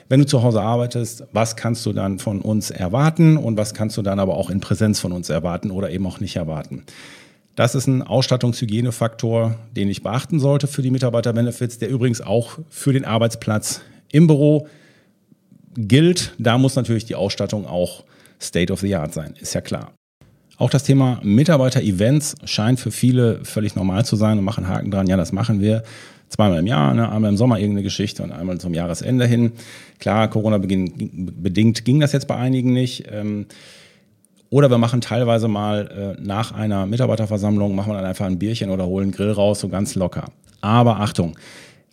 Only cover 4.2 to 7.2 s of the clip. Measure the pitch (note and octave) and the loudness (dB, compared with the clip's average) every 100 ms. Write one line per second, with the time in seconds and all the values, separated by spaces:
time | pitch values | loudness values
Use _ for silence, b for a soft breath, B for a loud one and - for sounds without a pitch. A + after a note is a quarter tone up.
4.2 | F#2+ D#2 - F#2+ - G2+ G#2+ G2+ F2+ F2+ | 0 0 -2 -4 -2 0 2 2 -2 -6
5.2 | E2+ D#2+ F2 F2 G#2+ F#2 G2 F#2 F#2 - | -4 -4 -2 -4 -6 -4 -4 -4 -6 -6
6.2 | F#2 G#2 D#2+ D#2 - C2 - B B B | -6 -6 -6 -8 -10 -14 -16 B B B